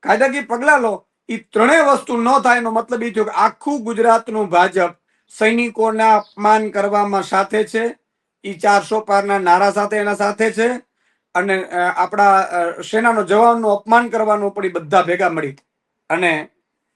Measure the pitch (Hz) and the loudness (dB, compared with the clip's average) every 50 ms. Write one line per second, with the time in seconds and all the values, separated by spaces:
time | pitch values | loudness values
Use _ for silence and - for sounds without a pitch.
0 | - - 202 220 262 269 254 285 254 - 233 233 262 294 302 277 240 220 202 175 | 0 0 2 2 2 0 0 -4 -6 -6 -6 -2 2 2 2 4 2 0 -4 -4
1 | _ _ _ _ _ - 226 - - _ - - 220 254 302 330 311 285 277 - | _ _ _ _ _ -12 -12 -12 -12 _ 0 0 2 4 4 4 4 4 2 0
2 | - - 254 233 233 240 269 277 - 254 240 240 233 226 220 226 220 _ 247 226 | 0 -4 -4 -2 0 0 0 2 2 2 0 2 0 -2 -4 -4 -4 _ -6 -6
3 | 226 233 196 220 214 214 - 170 208 220 - _ - 294 294 285 220 226 226 202 | -6 -4 -2 -4 -4 -2 0 0 0 0 0 _ -6 -6 -6 -6 -6 -6 -2 0
4 | 226 233 226 233 233 - 220 220 214 185 165 175 180 190 185 190 180 175 175 _ | 2 4 4 2 0 -4 -4 -4 -4 0 2 2 2 2 2 0 -2 -2 -4 _
5 | _ _ _ _ _ _ - - 220 220 226 233 240 233 214 - 220 226 220 220 | _ _ _ _ _ _ -6 -2 0 0 0 0 -2 -4 -2 -2 -2 -2 0 0
6 | 220 220 220 208 - _ _ - 208 214 214 214 214 208 - 202 202 202 202 208 | 2 4 4 2 0 _ _ -2 2 2 2 2 0 -2 -4 -4 -2 0 0 0
7 | 202 202 202 196 185 - - 190 202 196 214 214 214 214 - 226 226 233 294 _ | -2 0 -2 -4 -4 -2 -2 -2 -2 0 -2 -4 -4 -2 -4 -4 -4 -4 -6 _
8 | _ _ _ _ _ _ _ _ _ 196 196 160 - 208 202 202 202 - 220 220 | _ _ _ _ _ _ _ _ _ -14 -12 -4 0 2 2 2 2 0 -4 -4
9 | 214 - 202 202 202 202 202 196 190 175 175 185 196 202 196 202 208 202 214 214 | -2 0 0 0 0 0 -2 -2 2 2 4 4 4 2 0 0 -4 -2 -4 -4
10 | 208 208 202 196 208 202 202 - 220 220 214 196 226 240 247 247 _ _ _ _ | -4 -4 -4 -2 -2 -4 -2 -2 -2 -2 0 -2 -2 -2 -2 -4 _ _ _ _
11 | _ _ _ _ _ _ _ 180 185 202 190 190 190 - - 175 175 180 175 - | _ _ _ _ _ _ _ -4 -2 0 -2 -4 -4 -6 -4 -2 -2 -2 -2 -2
12 | 180 185 196 202 202 202 196 190 190 - 175 175 170 170 170 - 170 - - 220 | -4 -4 0 2 4 4 4 4 2 0 -2 -4 -4 -4 -6 -8 -12 -4 -4 0
13 | 233 240 226 214 196 170 196 208 233 240 233 233 226 214 202 202 - 214 226 240 | 2 2 0 0 0 2 4 4 6 4 4 2 0 0 -2 -2 0 2 2 2
14 | 240 233 196 220 220 214 214 208 202 202 196 208 196 190 175 170 165 147 185 185 | 2 2 -2 -2 0 0 0 0 -2 -4 -4 -4 -6 -4 -6 -6 -6 0 0 0
15 | 175 165 175 180 196 175 165 160 151 139 139 _ _ _ _ _ _ _ _ _ | 2 2 -2 -2 -2 -2 -2 -4 -6 -8 -10 _ _ _ _ _ _ _ _ _
16 | _ _ 156 170 185 170 160 151 151 - _ _ _ _ _ _ _ _ _ | _ _ -4 -2 0 0 -2 -2 -6 -12 _ _ _ _ _ _ _ _ _